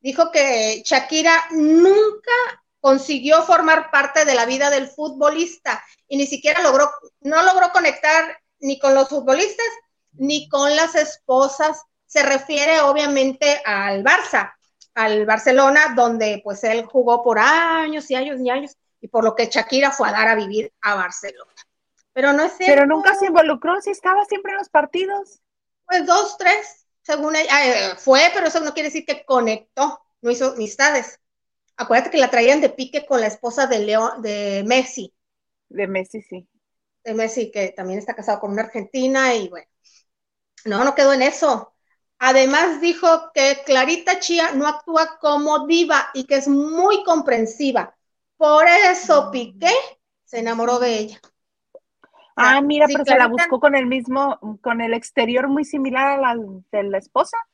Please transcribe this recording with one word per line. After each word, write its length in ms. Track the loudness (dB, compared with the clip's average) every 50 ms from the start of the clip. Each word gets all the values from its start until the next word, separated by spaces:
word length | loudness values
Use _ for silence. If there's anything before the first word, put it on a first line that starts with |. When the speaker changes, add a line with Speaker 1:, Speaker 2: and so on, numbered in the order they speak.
Speaker 1:
Dijo 300 | _ -8 0 0 -2 0
que 520 | 2 0 2 2 2 0 0 -2 -4 -6 -4
Shakira 480 | -2 -2 -2 -2 -2 -4 0 2 4 2 2 0 -2
nunca 800 | -2 0 2 4 6 6 6 6 6 6 4 2 0 -6 _ -2 0 0 0 -2 -6 _ _ _ _ _
consiguió 640 | 2 2 2 2 0 -4 -6 -4 2 2 2 4 4
formar 460 | 4 2 2 4 4 2 2 2 0
parte 340 | 0 0 0 2 0 0 2
de 100 | 2 2
la 100 | 0 0
vida 240 | 0 0 0 0 0
del 180 | 0 0 -2 -6
futbolista 960 | -10 -10 -10 -10 -4 0 0 0 0 0 -4 -6 -6 _ _ -8 -8 -8 -10 _ _ _ _ _
y 100 | -4 -4
ni 100 | -4 -4
siquiera 340 | -4 -4 -2 0 0 2
logró, 300 | 2 2 4 4 2 2 0 -8 -18 -20 _ _
no 200 | _ -2 0 2 4
logró 280 | 4 4 4 2 2
conectar 640 | 2 0 0 0 -2 0 0 2 2 2 0 -2 -8 -16 _ _ _ _
ni 180 | -6 -6 -6 0
con 140 | 2 2 4
los 160 | 4 2 0
futbolistas 560 | -2 -4 0 0 0 0 0 -4 -4 -6 -6 -6 -6 -10 _ _ _ _ _ _ _
ni 360 | _ -4 -4 -4 -4 -6 -4
con 260 | -2 0 0 0 2
las 200 | 0 0 0 0
esposas. 880 | -2 -2 -2 -6 _ _ 0 2 2 2 0 0 -2 -2 -2 -2 -6 -14 _ _ _ _
Se 180 | _ -2 0 0
refiere 580 | 2 0 -2 -2 -4 -4 -2 0 2 2 2
obviamente 800 | 2 2 2 0 0 0 0 0 0 0 -2 -2 0 0 0 0 -2
al 380 | -4 -4 -4 -2 -4 -4 0 2
Barça, 500 | 2 2 2 0 -2 -4 -4 -4 -4 -12 _ _ _ _ _ _ _ _
al 320 | -4 -2 0 0 0 0
Barcelona, 680 | 0 -2 0 2 2 4 4 4 6 6 4 2 2 2
donde 460 | 2 2 2 2 -2 -2 -4 -4 -6 _
pues 200 | -10 -10 -6 -4
él 220 | -2 -2 -2 -4
jugó 380 | -2 0 0 2 2 2 2 2
por 160 | 0 2 4
años 680 | 4 4 4 2 2 0 0 -2 -2 -4 -6 -8 -6 -6
y 40 | -6
años 240 | -4 -4 -6 -6 -6
y 80 | -4 -4
años, 280 | -4 -4 -6 -10 _ _ _ _ _ _
y 60 | -20 -4
por 160 | -2 0 0
lo 100 | 0 0
que 120 | 0 -4 -2
Shakira 440 | -2 -4 -4 -2 0 0 0 0
fue 180 | 0 0 -4 -2
a 20 |
dar 160 | 0 0 0 2
a 80 | 0
vivir 360 | 0 -2 -4 -6 -6 -6 -6 _ _
a 140 | -4 -4 -2
Barcelona. 560 | -2 -4 -8 -8 -12 -14 -16 -16 -16 -20 _ _ -20 -20 _ _ _ _ _ _ _ _ _ _
Pero 200 | 0 2 2 2
no 100 | 2 0
es 100 | -2 -2 -2
cierto. 240 | 2 4 6 6
Speaker 2:
Pero 40 | 6
nunca 300 | 4 2 2 2 2 2
se 120 | 2 0 2
involucró, 520 | 4 4 4 4 2 -2 -2 -2 -2 -2
si 120 | -4 -8
estaba 340 | -10 -4 0 0 2 2 0
siempre 260 | -2 -4 -8 -6 -8
en 60 | -8 -8
los 100 | -10 _
partidos. 720 | _ 2 2 2 -4 -6 -6 -4 -6 -8 -8 _ _ _ _ _ _ _ _ _ _ _ _
Speaker 1:
Pues 200 | _ -2 -2 2
dos, 320 | 2 2 2 2 -2 -6 -4
tres, 500 | 0 0 0 0 -2 -12 -20 _ _ _ _ _ _
según 320 | -6 -6 -4 -4 -4 -2
ella, 140 | -2 -2 2
ah, 160 | 2 2 2 2
eh, 280 | 0 0 -2 -4 -6 -6
fue, 320 | 2 4 4 6 6 4 2
pero 140 | 0 -4 -2
eso 120 | -2 -2
no 140 | -4 -4 -6
quiere 160 | -6 -6 -6
decir 160 | -8 -8 -8
que 200 | -8 -8 -8 -4
conectó, 720 | -2 0 0 0 0 -4 -6 _ _ _ -4 -4 -4 -4 -10 _ _ _ _
no 100 | -4 -4
hizo 200 | -4 -2 -2 -4 -4
amistades. 680 | -6 -10 -12 -4 0 0 0 0 0 -4 -6 -18 _ _ _ _ _ _ _ _ _ _ _ _ -12
Acuérdate 340 | -4 0 0 0 0 0
que 60 | 0 2
la 120 | 2 2
traían 300 | 2 2 4 4 2 2
de 80 | 2 -2
pique 360 | -2 -4 -14 -8 -8 -10 -6
con 160 | -2 -2 -2
la 60 | -2 -2
esposa 400 | -6 -6 -10 -8 -2 -2 -2 0
de 120 | 0 -2
Leo, 340 | -2 0 0 0 0 -2 -6 -8
de 420 | -10 -8 -8 -6 -6 -6 -6 -6 -2 0
Messi. 460 | 0 0 0 -2 -10 -14 -16 -16 _ _ _ _ _ _ _ _ _ _ _ _
Speaker 2:
De 180 | -8 -6 -6 -4
Messi, 340 | -4 -6 -8 _ -14 -18
sí. 260 | -16 _ -20 -20 _ _ _ _ _ _ _ _ _ _ _ _ _
Speaker 1:
De 100 | -8 -6
Messi, 380 | -6 -6 -4 -4 -6 -8 -8
que 180 | -6 -6 -6 -6
también 280 | -8 -10 -10 -10 -10 -10
está 140 | -10 -10 -12
casado 240 | -10 -6 -6 -6 -4
con 100 | -6 -8
una 120 | -6 -6 -8
argentina, 680 | -8 -8 -12 -12 -8 -6 -4 -2 -2 0 0 0 0 0
y 140 | -2 -4 -8
bueno. 180 | -14 -18 -20 _ _ _ _ _ _ _ _ _ _ _ _ _ _ _ _ _ _ -14 _
No, 180 | -6 -2 0 0
no 120 | 0 2
quedó 180 | 4 4 4 4
en 80 | 4
eso. 520 | 2 0 0 0 0 0 0 -2 -6 _ _ _ _ _ _ _ _ _ _ _
Además 600 | 0 2 4 4 4 4 2 2 0 0 -2 -2
dijo 500 | -2 -2 -2 2 2 2 2 2 0 -4 _
que 280 | 0 2 2 0 -2 0
Clarita 540 | 0 2 2 2 0 -2 -2 -2 -2 -2 -2
Chía 320 | -2 -4 -2 0 0 0 -2
no 140 | -2 -2 -2
actúa 500 | -4 -6 -8 -2 0 0 0 0 -4 -4
como 480 | -2 0 0 0 0 0 -2 -2 0 0
diva 420 | 0 0 2 2 0 -2 -2 -4 -8
y 120 | -10 -4
que 100 | -2 -2
es 120 | -2 0 0
muy 560 | 0 0 0 -2 -2 0 2 2 2 0 0
comprensiva. 920 | 0 -2 0 0 -2 -2 -2 -2 -4 -4 -4 -4 -2 -2 -2 -4 -6 _ _ _ _ _ _ _ _ _ _
Por 280 | 2 4 6 6 6 6
eso 600 | 6 6 4 4 2 0 0 2 2 2 2 0
Speaker 2:
Mm. 20 |
Speaker 1:
Piqué 400 | -6 -8 -8 -10 -12 -2 -2 0 0 0 -2 -6 -18 _ _ _ _ _ _
se 140 | _ -12 -8
enamoró 400 | -6 -6 -4 -4 -2 -2 -2 0
de 180 | 0 -2 -2 -4
ella. 200 | -6 -10 -12 _ _
O 1160 | _ _ _ _ _ _ _ _ _ _ -20 _ _ _ _ _ _ _ _ _ _ _ 2
sea, 160 | 2 4 4
Speaker 2:
Ah, 60 | 4
mira, 260 | 2 0 2 2 2 2
Speaker 1:
si 60 | 2
Speaker 2:
pero 120 | 0 0
se 100 | 2 4
la 120 | 4 4 2
Speaker 1:
Clarita 0 |
Speaker 2:
buscó 320 | 2 -2 -2 -2 -2 2
con 160 | 2 2 2
el 100 | 2 -2 -2
mismo, 520 | -4 -4 -6 -4 -4 -2 -2 -4 -4 -8 -10 -16 -16 -10
con 200 | _ -6 -6 -4
el 120 | -4 -4 -4
exterior 540 | -6 -6 -8 _ -2 -2 0 0 -2 -2 0
muy 180 | -2 -4 -4
similar 420 | -4 -6 -6 -6 -4 -2 -2 0 0
a 100 | 0 0
la 180 | -2 -2 -2 -4 -8 -12 -16 -18 -18 _
de 120 | -6 -4 -4
la 140 | -2 -4 -6
esposa. 400 | -8 _ _ -2 -2 -2 -4 -10 -10 _